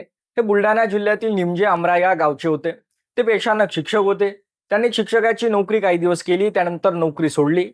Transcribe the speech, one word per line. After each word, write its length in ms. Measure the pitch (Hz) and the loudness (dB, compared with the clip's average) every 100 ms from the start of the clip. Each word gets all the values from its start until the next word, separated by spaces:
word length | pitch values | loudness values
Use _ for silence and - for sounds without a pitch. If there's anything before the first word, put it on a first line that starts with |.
| - | -4
हे 360 | _ _ - | _ _ -4
बुलढाणा 440 | 220 202 208 214 226 | 0 2 2 2 0
जिल्ह्यातील 480 | 208 208 208 220 | 0 -2 -2 -2
निमजे 320 | 202 175 175 208 | -2 -2 0 0
आमरा 320 | 170 175 175 | 2 2 2
या 160 | 180 | 2
गावचे 360 | 180 156 143 165 | 2 0 0 -2
होते. 220 | 151 165 160 _ _ _ - | -2 -4 -8 _ _ _ -2
ते 40 | |
पेशानं 440 | 226 208 233 214 196 | 0 0 0 0 0
शिक्षक 260 | - 147 214 | -2 -2 0
होते. 460 | 196 196 202 202 _ _ - | 2 0 -2 -4 _ _ -4
त्यांनी 180 | 208 240 | -2 0
शिक्षकाची 560 | 214 214 233 220 226 233 | -2 0 0 0 0 0
नोकरी 300 | 208 190 214 | 0 0 0
काही 180 | 190 175 | 0 0
दिवस 260 | 175 175 | 0 -2
केली, 260 | - 180 208 | -2 0 0
त्यानंतर 400 | 190 175 170 196 | 0 -2 -2 -2
नोकरी 400 | 170 160 147 160 | 0 -2 -2 -2
सोडली 420 | 147 147 175 190 | 0 0 0 -2